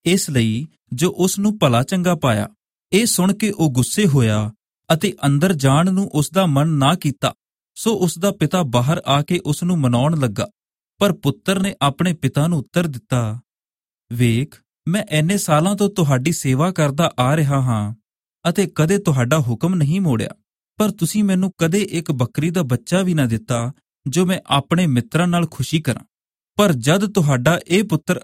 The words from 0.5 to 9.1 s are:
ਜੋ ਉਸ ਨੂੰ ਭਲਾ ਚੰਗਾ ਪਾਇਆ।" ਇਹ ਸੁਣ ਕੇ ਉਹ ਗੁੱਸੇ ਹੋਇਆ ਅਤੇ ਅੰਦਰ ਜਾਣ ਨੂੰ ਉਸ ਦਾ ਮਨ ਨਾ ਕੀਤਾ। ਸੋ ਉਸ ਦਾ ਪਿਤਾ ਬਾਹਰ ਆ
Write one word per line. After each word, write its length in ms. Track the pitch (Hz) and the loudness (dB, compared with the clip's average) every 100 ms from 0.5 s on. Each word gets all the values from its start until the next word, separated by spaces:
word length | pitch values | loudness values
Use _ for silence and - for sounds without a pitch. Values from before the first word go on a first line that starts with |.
| 110 156 _ - | -2 -6 _ -12
ਜੋ 200 | 127 180 - | -2 -2 0
ਉਸ 220 | 185 - | -2 0
ਨੂੰ 200 | 208 208 | -2 2
ਭਲਾ 240 | 147 117 | 2 2
ਚੰਗਾ 320 | - 98 180 165 | 0 0 0 0
ਪਾਇਆ।" 340 | 131 107 104 _ _ _ _ | 0 0 -2 _ _ _ _
ਇਹ 120 | 190 233 | 0 2
ਸੁਣ 280 | - 185 | 2 0
ਕੇ 180 | 202 214 | 0 -2
ਉਹ 200 | - 156 | 0 0
ਗੁੱਸੇ 360 | 123 123 - 202 | 2 0 0 2
ਹੋਇਆ 460 | 139 113 107 107 - _ _ - | 4 2 0 -4 -8 _ _ -2
ਅਤੇ 200 | 160 202 175 143 | 0 -2 -2 0
ਅੰਦਰ 280 | 143 190 | 2 2
ਜਾਣ 400 | 160 135 143 185 | 2 2 4 2
ਨੂੰ 160 | 185 202 | 0 -2
ਉਸ 180 | 151 143 | -2 -2
ਦਾ 140 | 190 180 | 0 2
ਮਨ 220 | 139 160 | 2 2
ਨਾ 280 | 147 135 180 | 2 2 0
ਕੀਤਾ। 380 | 151 - 135 - _ _ _ - | -2 -4 -6 -6 _ _ _ -6
ਸੋ 200 | 220 202 | -2 0
ਉਸ 220 | 180 165 | 0 0
ਦਾ 140 | 202 | -4
ਪਿਤਾ 320 | 202 156 185 | 0 0 0
ਬਾਹਰ 380 | 147 123 127 165 | 0 0 0 0
ਆ 160 | - | 0